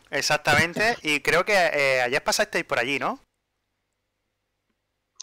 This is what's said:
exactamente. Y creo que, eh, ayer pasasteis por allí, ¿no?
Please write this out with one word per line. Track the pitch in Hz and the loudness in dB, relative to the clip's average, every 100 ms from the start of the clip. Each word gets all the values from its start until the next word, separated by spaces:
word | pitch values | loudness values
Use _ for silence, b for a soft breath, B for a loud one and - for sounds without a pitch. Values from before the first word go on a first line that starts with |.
| _ | _
exactamente. | 143 - 151 165 147 165 175 220 233 | -6 -2 -2 2 2 2 0 -2 -2
Y | 156 143 | -2 -2
creo | 147 160 185 | 2 0 2
que, | |
eh, | 202 165 143 139 127 | 2 2 2 2 2
ayer | 123 143 | 0 -2
pasasteis | - - 214 185 - | -2 -2 -2 -4 -2
por | 127 | -2
allí, | 123 139 | -2 -2
¿no? | 147 262 _ _ _ _ _ _ _ _ _ _ _ _ _ _ _ _ _ _ _ _ | -4 -6 _ _ _ _ _ _ _ _ _ _ _ _ _ _ _ _ _ _ _ _